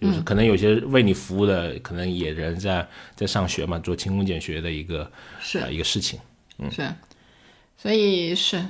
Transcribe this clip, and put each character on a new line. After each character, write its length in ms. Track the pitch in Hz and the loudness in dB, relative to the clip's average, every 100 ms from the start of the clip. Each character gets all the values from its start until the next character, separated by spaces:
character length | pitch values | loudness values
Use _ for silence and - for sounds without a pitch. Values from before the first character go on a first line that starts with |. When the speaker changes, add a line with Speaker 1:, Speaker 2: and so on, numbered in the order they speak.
Speaker 1:
就 120 | 196 | 0
是 80 | 170 | 0
可 140 | 82 | 2
能 100 | 104 | 4
有 120 | 113 98 | 6 6
些 200 | 104 110 | 6 4
为 260 | 135 131 | 4 4
你 100 | 107 | 4
服 240 | 92 - 92 | 2 -2 2
务 80 | |
的， 280 | 101 92 85 | 4 2 0
Speaker 2:
嗯。 80 | 80 | -6
Speaker 1:
可 140 | - 87 | -8 -6
能 120 | 90 | -4
也 220 | 90 80 | -2 -4
人 260 | 78 80 85 | -4 -4 -2
在， 300 | 98 92 82 - - - | 0 0 -2 -10 -16 -6
在 100 | 101 | -2
上 200 | 110 92 | 0 0
学 180 | - 80 | -2 -4
嘛， 100 | 85 | -4
做 140 | 82 87 | -4 -4
勤 180 | 98 | -2
工 100 | 98 | 0
俭 160 | 95 82 | 0 -2
学 200 | - 78 | -4 -6
的 100 | 85 | -4
一 140 | 78 | -6
个， 260 | 85 80 73 - - - | -6 -8 -8 -14 -20 -14
Speaker 2:
是。 180 | - 185 | -6 -6
Speaker 1:
呃， 140 | 64 | -4
一 40 | 76 | -4
个 60 | |
事 180 | - 107 | -2 -2
情。 200 | - - - _ _ - | -2 -6 -16 _ _ -10
嗯。 120 | - | -8
Speaker 2:
是， 180 | - 143 165 - - _ _ - _ _ _ | -6 -8 -8 -16 -20 _ _ -20 _ _ _
所 160 | 208 | 0
以 400 | 220 202 185 170 | 4 4 2 0
是， 320 | 180 - 185 | 0 0 0